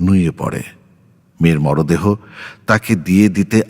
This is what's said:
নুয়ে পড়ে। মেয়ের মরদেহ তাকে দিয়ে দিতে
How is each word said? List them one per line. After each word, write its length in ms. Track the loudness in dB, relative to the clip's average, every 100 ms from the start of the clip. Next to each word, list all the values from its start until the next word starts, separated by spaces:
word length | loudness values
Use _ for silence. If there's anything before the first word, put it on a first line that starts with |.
নুয়ে 280 | 0 2 0
পড়ে। 320 | -4 -8 -8 -10 -18 _ _ _ _ _ -2
মেয়ের 180 | 0 2
মরদেহ 540 | 0 -2 0 0 0 -2 -6 -20 -20 -12 -2
তাকে 300 | -2 0 -4
দিয়ে 320 | 0 2 4
দিতে 340 | 2 0 0 0